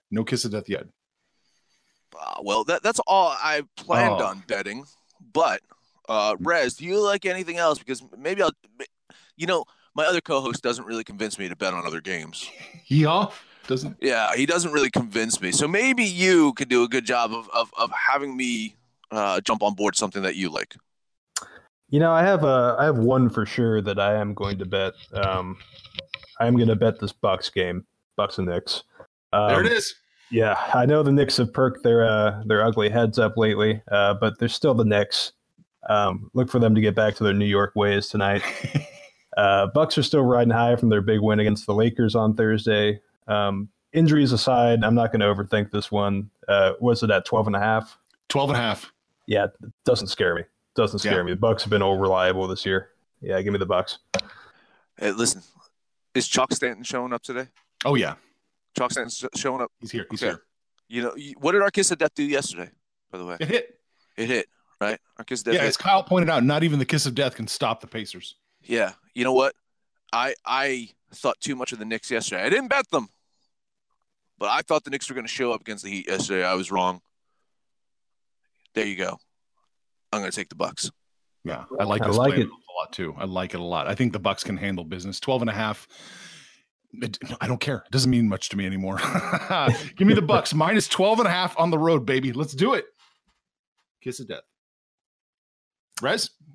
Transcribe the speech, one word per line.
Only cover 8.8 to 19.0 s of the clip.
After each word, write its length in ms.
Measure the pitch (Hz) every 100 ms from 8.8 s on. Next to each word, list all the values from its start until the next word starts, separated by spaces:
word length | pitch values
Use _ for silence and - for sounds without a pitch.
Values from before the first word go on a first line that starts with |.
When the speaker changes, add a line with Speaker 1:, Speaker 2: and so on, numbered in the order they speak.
| - _ _ _ _ -
Speaker 2:
you 80 | 170
know, 180 | 180 - _ _ -
my 100 | 156
other 140 | 175
co-host 420 | - 143 135 120
doesn't 220 | 127 120 104
really 180 | 113
convince 340 | 110 101 110 98
me 100 | 92
to 80 | 85
bet 180 | 95
on 120 | 90 85
other 160 | 80
games. 480 | 85 90 80 - - - - - -
Speaker 1:
Yeah, 400 | 143 151 175 208 - - _ -
doesn't. 280 | 131 143 -
Speaker 2:
Yeah, 340 | 135 117 107 113
he 100 | 139
doesn't 260 | 170 170
really 180 | 147 131
convince 500 | - 120 104 113 113
me. 100 | 95
So 160 | 107 147
maybe 360 | 190 254 254
you 500 | 214 180 185 175 151
could 140 | 123 131
do 140 | 123
a 40 | 120
good 160 | 127 117
job 260 | 123 117
of, 160 | 113 110
of, 180 | 117 117 -
of 140 | 117
having 440 | - - 139 139 127
me, 400 | 127 117 110 - _ _